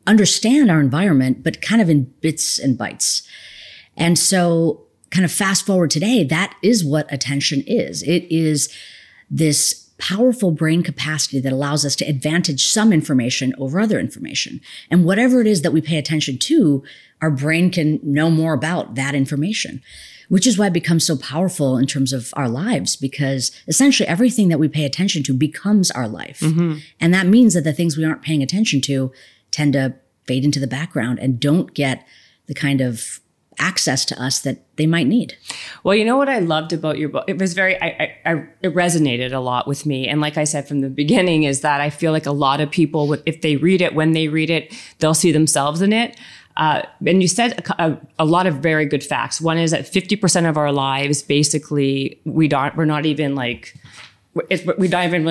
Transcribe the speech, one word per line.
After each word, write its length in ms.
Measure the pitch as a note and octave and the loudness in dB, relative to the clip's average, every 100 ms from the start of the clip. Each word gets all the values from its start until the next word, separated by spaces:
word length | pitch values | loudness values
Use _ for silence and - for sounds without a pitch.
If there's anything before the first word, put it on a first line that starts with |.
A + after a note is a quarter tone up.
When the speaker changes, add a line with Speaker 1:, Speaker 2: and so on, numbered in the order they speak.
| - | 2
Speaker 1:
understand 640 | G#3+ F#3 - A3 C#4+ A#3+ | 4 4 2 2 4 4
our 100 | D#3+ | 4
environment, 640 | C#3 D3 G3+ C#3 B2+ B2+ | 2 2 2 2 2 -2
but 200 | D#3+ - | -4 -6
kind 180 | - A3+ | 0 2
of 80 | F3 | 4
in 240 | D3+ B2+ _ | 2 0 _
bits 380 | D#3+ D3+ - - | -4 -2 -4 -2
and 180 | C3+ A#2 | 0 0
bytes. 460 | - - - - - - - - - - - - | -4 -4 -4 -4 -8 -18 -20 -20 -20 -20 -20 -2
And 220 | E3+ E3+ | 2 2
so 640 | - F#3+ F3 E3 E3+ - - _ _ | 2 2 2 2 0 -2 -12 _ _
kind 160 | F3+ E3+ | 0 0
of 60 | |
fast 340 | - G3 G3 - | 0 -2 -2 0
forward 240 | F#3 D#3 | 0 2
today, 340 | D#3 G3+ B3+ | 0 2 2
that 320 | C3+ D#3 G3 - | 2 0 -2 0
is 240 | G3+ A#3 D3+ | 0 2 2
what 260 | D#3 - | -2 -2
attention 520 | C#3 - C#3 - C#3 - | -6 -4 -2 -2 -4 -2
is. 380 | G#3+ - - | -2 -2 -6
It 280 | - F3 - | -2 -2 0
is 380 | D#3+ D#3 D3 - - - - - - _ | 0 0 0 -4 -8 -20 -20 -20 -20 _
this 540 | C#3 D#3 C#3+ - - - _ | 0 0 2 -2 -4 -12 _
powerful 520 | - G3 B3+ A#3+ F#3 | -4 2 2 4 0
brain 320 | D3+ D#3 E3+ | 0 0 0
capacity 560 | E3 - D3+ D3+ - C3+ | 0 -4 -6 -4 -2 -2
that 120 | C3 | -2
allows 320 | C3 C#3+ D3 | -2 -2 -2
us 120 | C#3 - | -2 -2
to 100 | - | -2
advantage 640 | C#3 D3+ E3 F3 C3+ - | -2 0 0 0 -2 0
some 260 | A3 A3 | 2 4
information 640 | D#3+ D3+ C3 A#2+ - C3 - | 4 2 0 0 -2 -4 -4
over 220 | C3+ E3+ | -4 -2
other 200 | G#3+ C#3+ | 0 0
information. 640 | F#2+ - - - - - - - - | -2 -8 -10 -8 -8 -12 -16 -20 0
And 120 | F3+ | 2
whatever 380 | E3+ G3 B3+ B3+ | 4 4 4 4
it 60 | G#3+ | 4
is 160 | F#3+ | 2
that 100 | D#3+ | 2
we 80 | D#3 | 0
pay 160 | D3+ D#3+ | 0 -4
attention 400 | C#3 D#3 D3 B2+ | -2 -2 -2 -4
to, 460 | - D#4+ E3 C#3 - - _ _ | 2 4 4 2 -2 -20 _ _
our 120 | D#3+ | -2
brain 400 | C3 D3 E3 F3+ | 0 0 2 2
can 280 | F3+ D3+ D#3 | 2 0 0
know 260 | D#3 C#3+ D#3+ | 0 2 2
more 240 | D#3+ D#3+ | 2 2
about 400 | C#3+ D#3 F3 - | 0 -2 -4 -4
that 220 | A#2 C#3 C#3+ | -4 -2 -2
information, 640 | C3+ C#3+ F3 G#3+ - C3 - - - - - | -2 -2 -4 -4 -8 -12 -18 -20 -20 -20 -2
which 160 | F#3 B3+ | 2 2
is 100 | G3 | 2
why 120 | G3+ | 0
it 60 | |
becomes 300 | E3+ - E3 | 0 0 0
so 140 | - D3+ | 0 -2
powerful 640 | - C#3+ F#3 - C3+ C3 | -4 -2 -2 0 0 2
in 80 | C3+ | 0
terms 260 | C#3+ C3 | 0 -2
of 180 | C3 A2+ | -4 -6
our 140 | - B2+ | -6 -4
lives, 480 | B2 G#3+ D#3+ F#2 - | -4 -2 -2 -2 -4
because 560 | C3+ - C#3 C3+ B2 - - | -6 -4 -4 -2 -6 -8 -4
essentially 400 | E3 C#4 C4 F#3+ | 2 4 4 0
everything 420 | E3+ B3 - F#3 | 2 2 4 2
that 100 | D#3+ | 4
we 80 | D3+ | 2
pay 180 | D#3 C#3+ | 0 -2
attention 380 | - G3 D#3+ | -2 -2 -2
to 100 | C#3 | -2
becomes 560 | C3 D3+ - G3+ G#3+ F#3 | 0 0 -2 2 2 2
our 180 | - A2 | -2 -6
life. 340 | G2+ - - | -6 -12 -2
Speaker 2:
Mm-hmm. 360 | D#3 E3 E3+ D3+ - _ | 0 2 0 -2 -12 _
Speaker 1:
And 120 | E3 F#3 | 2 4
that 100 | F#3 | 6
means 300 | A3+ A3+ E3+ | 6 6 4
that 80 | |
the 100 | D3+ | 0
things 240 | D3 E3+ D3 | 0 -2 0
we 80 | D#3 | -2
aren't 160 | - | -2
paying 220 | D#3 D#3 | -2 -2
attention 380 | C3 F#3+ A3 C#3 | 0 0 0 0
to 300 | C3 C3+ C3 - - _ _ | 0 -2 -2 -6 -20 _ _
tend 240 | - D3 | -2 0
to 220 | C3+ C3+ - _ _ - | 2 0 -4 _ _ -6
fade 180 | C3 C#3+ | 0 0
into 140 | C#3+ | 0
the 80 | C3 | -2
background 500 | C3 E3+ D3 A#2 A#2+ | -6 -6 -4 -4 -2
and 220 | C3 A#2+ | -2 0
don't 340 | D3 E3+ - | 2 2 0
get 320 | - C3+ B2+ - _ _ _ - | -4 -2 -4 -10 _ _ _ -14
the 80 | |
kind 280 | C#3 C#3+ C#3 | -6 -2 0
of 380 | B2+ A2+ - - _ _ _ - | -2 -4 -10 -14 _ _ _ -6
access 460 | E3 F3+ - B2+ - | -4 -2 -2 -2 -4
to 160 | - | -6
us 200 | C3 - | -4 -4
that 220 | C#3 - _ - | -4 -8 _ -2
they 80 | D#3 | 0
might 220 | E3+ C3 | 2 2
need. 280 | A#3 - - - - - - | 0 -2 -10 -16 -16 -16 -6
Speaker 2:
Well, 120 | F#3 G#3 | 0 2
you 100 | A3 | 2
know 100 | C4 | 2
what 140 | C#4 | 0
I 80 | B3 | 0
loved 360 | E3 D#3 D#3+ | 0 -2 -2
about 260 | E3 D#3 D3+ | -4 -4 -4
your 100 | D3+ | -4
book? 160 | - - | -4 -4
It 120 | F#3+ | -2
was 160 | F#3+ F3 | -2 0
very, 200 | F#3 F#3 | 0 0
I, 60 | E3 | -4
I, 440 | - D#3 - E3 | -4 -8 -4 -4
I, 160 | D#3+ - _ | -4 -6 _
it 140 | F#3 D#3+ | -2 0
resonated 580 | F3 E3 C#3+ A#2+ B2+ | 2 2 2 0 -4
a 60 | C3 | -4
lot 280 | B2+ B2 - | -2 -2 -2
with 160 | C#3+ | -4
me. 240 | D3+ C3 C3 | -4 -2 -2
And 140 | D3+ | 0
like 160 | D3+ D#3 | 0 -2
I 60 | |
said 240 | D3+ D3+ - | -2 -4 -4
from 140 | C#3+ | -4
the 80 | C3+ | -4
beginning, 500 | C3+ D3 A3 F3+ D#3+ | -2 2 2 4 2
is 200 | D3 C3+ | 2 0
that 200 | D3+ C#3+ | -2 0
I 80 | D3 | -2
feel 220 | - E3 | -2 0
like 160 | D#3 D3+ | 0 -2
a 40 | |
lot 300 | C#3+ C#3 C#3+ | 0 0 2
of 80 | D3 | 0
people, 380 | F3 D3+ D#3+ D3 | 0 0 2 0
with, 160 | D3 - | 0 -4
if 160 | D#3 | -4
they 140 | D#3 C#3+ | -2 2
read 260 | E3 F#3 | 2 2
it, 140 | F3 D3+ | 2 2
when 160 | D#3+ | 2
they 160 | D#3+ D#3 | 2 0
read 240 | D#3+ D#3 | -2 0
it, 240 | D#3+ D3+ - - - | -2 -4 -16 -20 -2
they'll 160 | D#3 D#3+ | 0 4
see 160 | F3 | 4
themselves 500 | D#3 D#3 C#3+ C#3+ E3 | 4 2 2 0 0
in 100 | G3 | 2
it. 280 | A3 A#3 - - - _ - | 2 -2 -8 -20 -20 _ -2
Uh, 280 | D#3 D3 - - - | 0 0 -4 -4 0
and 160 | F#3 | 2
you 40 | F3+ | 2
said 400 | - A#3 - - | 0 -2 -2 -6
a, 160 | - | -2
a, 180 | D#3+ - - - | -2 -2 -8 -2
a 60 | D#3 | 2
lot 200 | E3+ F#3 | 2 2
of 120 | C#3 | 0
very 280 | D#3+ D#3 D3 | 0 0 0
good 180 | C#3+ | -2
facts. 380 | - C3 A#2 - | -2 -4 -4 -4
One 160 | D#3+ E3 | -2 0
is 140 | E3 | 0
that 160 | D#3+ - | -2 -2
fifty 280 | F#3+ F3+ G#3 | -4 -2 -2
percent 300 | F3+ F3 E3+ | 0 2 2
of 100 | D3+ | 0
our 160 | D3 | 0
lives, 520 | C#3+ C3+ C3+ C#3+ C#3+ | 0 -2 -2 -2 -2
basically, 960 | - C#3+ D3 D#3 - D3 C#3 C3+ C3+ - D3+ | 0 0 2 -2 -2 -2 0 -2 -4 -8 -4
we 220 | D3+ D3+ | 0 2
don't, 300 | C#3+ D3 D#3 | 2 -2 0
we're 80 | D#3 | 0
not 220 | D3+ D#3 | 0 -2
even 260 | D3 C#3+ | -2 -2
like, 400 | C#3 B2 A#2 - - - - - _ _ D#3+ - | -2 -4 -6 -12 -20 -20 -20 -20 _ _ -10 -4
it's, 120 | F#3 E3+ | -4 -2
we're 220 | F3 F#3 | -2 0
not 180 | F3 F3 | 0 0
even 200 | F3 D#3+ | 0 -2